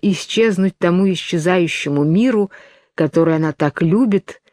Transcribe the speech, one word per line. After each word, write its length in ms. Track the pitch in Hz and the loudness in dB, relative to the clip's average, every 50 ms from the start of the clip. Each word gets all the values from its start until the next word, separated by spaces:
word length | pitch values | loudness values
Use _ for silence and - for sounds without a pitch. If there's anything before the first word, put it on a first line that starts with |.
исчезнуть 760 | - 208 185 - - - - 220 226 226 196 180 190 190 - | -2 -2 -2 -2 -4 -4 -2 0 0 2 2 0 -2 -2 -2
тому 340 | - 180 175 175 180 196 196 | -2 0 0 2 2 2 0
исчезающему 920 | 185 - - - - 170 151 180 180 185 170 160 - - - 147 143 143 147 | -2 -2 -4 -6 -4 -2 0 0 0 0 0 0 -2 -4 -4 -2 -2 0 0
миру, 480 | 151 160 196 240 262 240 208 202 190 - - - - _ _ _ _ _ | 2 2 2 2 2 2 0 -2 -2 -6 -12 -20 -20 _ _ _ _ _
который 400 | - 165 147 - 165 165 165 160 | -4 -2 0 2 2 2 2 2
она 160 | 156 160 156 147 | 0 0 -2 -2
так 280 | - 156 147 - - | -2 -2 -2 -2 0
любит, 600 | 175 160 170 220 262 220 196 190 - - - - _ _ | 0 0 2 2 2 2 0 -2 -2 -6 -14 -20 _ _